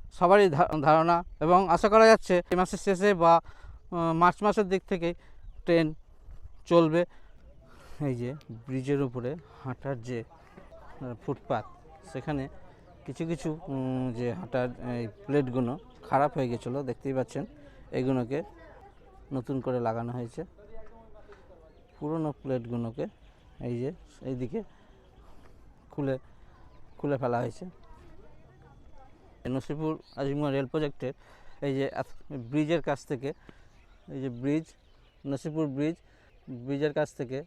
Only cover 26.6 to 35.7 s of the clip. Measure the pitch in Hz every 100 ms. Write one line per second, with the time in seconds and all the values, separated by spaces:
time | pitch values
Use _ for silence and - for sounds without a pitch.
26.6 | - - - - 143 139 123 120 123 -
27.6 | 180 - - - - - - - - -
28.6 | - - - - - - - - 123 131
29.6 | - 151 156 156 - - 143 143 147 135
30.6 | 135 160 147 - - - - - - -
31.6 | 143 135 135 - - - - 143 117 147
32.6 | 151 165 156 139 - 131 139 - - -
33.6 | - - - - - 143 131 120 135 151
34.6 | 160 - _ - - _ 139 139 165 151
35.6 | 151